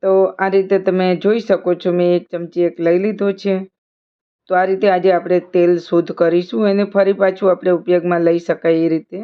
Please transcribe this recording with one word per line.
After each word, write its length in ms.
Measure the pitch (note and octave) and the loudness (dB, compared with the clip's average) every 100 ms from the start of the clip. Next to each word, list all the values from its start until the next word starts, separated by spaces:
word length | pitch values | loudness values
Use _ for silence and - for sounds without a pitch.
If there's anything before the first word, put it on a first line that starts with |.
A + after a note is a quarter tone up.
તો 80 | F#3+ F#3+ F#3+ - | 2 2 2 0
આ 120 | F#3+ | -2
રીતે 280 | F#3+ F#3+ G3 | 0 0 0
તમે 280 | F#3+ F#3 F#3 F3+ | 0 0 0 0
જોઈ 240 | G3 A3+ | 0 -2
શકો 360 | A3 F#3+ - F3 | 0 -2 0 -2
છો 140 | F#3 | -2
મેં 180 | F3 F3 | 0 2
એક 120 | F3 F3 | 0 -2
ચમચી 360 | F3 E3+ F3 F3 | -10 -8 -2 -2
એક 100 | E3+ | 0
લઈ 200 | E3 F3 | 0 0
લીધો 300 | G3+ G#3 G3+ | 0 -2 -4
છે. 220 | F#3+ G3 F#3+ F#3+ _ _ _ _ _ _ _ _ | -4 -4 -4 -6 _ _ _ _ _ _ _ _
તો 60 | F3+ | 0
આ 100 | F#3+ | 0
રીતે 220 | F#3+ G3+ | 0 2
આજે 200 | F3+ F3+ | 2 2
આપણે 280 | F3 F3 F3+ F3 | 0 2 -2 0
તેલ 200 | F3+ F3 F3 | 0 2 2
શુદ્ધ 320 | E3+ E3+ E3+ | 0 -2 -2
કરીશું, 520 | E3 E3+ F3 F3+ A#3 G#3+ | 0 0 0 -2 -2 0
એને 180 | G3 G3+ | 0 0
ફરી 280 | G3+ G3 | 0 0
પાછું 380 | G3 G3 F#3 G3 | 2 0 0 0
આપણે 200 | F3+ F#3 | 0 0
ઉપયોગમાં 540 | F3 D#3 F3+ E3+ F3 E3+ | -2 2 0 2 0 0
લઈ 140 | E3+ | 0
શકાય 420 | E3+ D#3 E3+ E3 | -2 -4 0 0
એ 80 | E3 | 0
રીતે. 300 | D#3+ - F3+ | -2 -6 -14